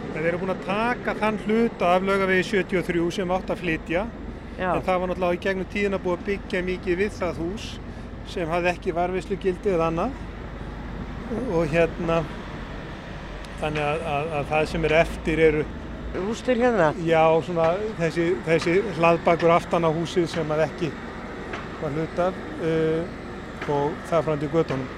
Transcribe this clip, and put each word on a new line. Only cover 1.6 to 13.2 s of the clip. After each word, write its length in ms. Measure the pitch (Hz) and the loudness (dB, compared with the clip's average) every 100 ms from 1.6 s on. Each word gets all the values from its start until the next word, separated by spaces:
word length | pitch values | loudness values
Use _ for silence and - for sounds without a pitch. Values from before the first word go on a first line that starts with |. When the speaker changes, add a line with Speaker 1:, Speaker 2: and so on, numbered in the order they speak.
| 233 - 180 180 | 2 2 4 4
Speaker 1:
af 80 | |
Laugavegi 400 | 190 196 190 185 | 4 2 4 2
sjötíu 360 | 175 202 175 185 | 2 0 2 0
og 60 | 160 | 0
þrjú 260 | 170 170 | 0 0
sem 160 | 185 180 | 0 0
átti 220 | 185 185 | -2 -2
að 60 | 175 | -4
flytja, 480 | 175 160 - 160 226 - - - - - | -2 -2 0 -2 -2 -8 -10 -12 -12 -4
Speaker 2:
Já. 100 | 185 165 | 0 0
Speaker 1:
en 60 | |
það 180 | 185 185 | 2 0
var 80 | 185 | 0
náttúrulega 240 | 180 180 | 0 0
í 80 | 175 | 0
gegnum 240 | 196 190 180 | 0 -2 -4
tíðina 340 | 208 202 190 | -2 0 0
búið 180 | 185 175 | -2 -2
að 80 | 202 | -2
byggja 380 | 196 - 190 | -4 -2 -2
mikið 340 | 180 180 180 175 | -2 -4 -2 0
við 140 | 208 | 0
það 300 | - 180 143 | 0 -4 -2
hús 240 | 165 220 - - - - - - - | -4 -6 -8 -10 -12 -12 -12 -12 -8
sem 200 | 196 160 | -6 -2
hafði 220 | 170 175 | 2 2
ekki 240 | 170 185 | 0 -2
varðveislugildi 800 | 165 175 185 165 190 190 180 202 | 0 0 -2 -4 -2 -2 0 0
eða 140 | 175 165 | 2 2
annað. 220 | 165 214 277 - - - - - - - - - - - 220 247 | 2 -2 -4 -10 -10 -12 -10 -10 -10 -10 -8 -8 -8 -6 -4 0
Og 180 | 165 165 | 0 2
hérna, 520 | 165 165 - 170 165 147 - - - - - - - - - | 4 4 2 0 0 0 -8 -10 -10 -10 -10 -10 -12 -12 -12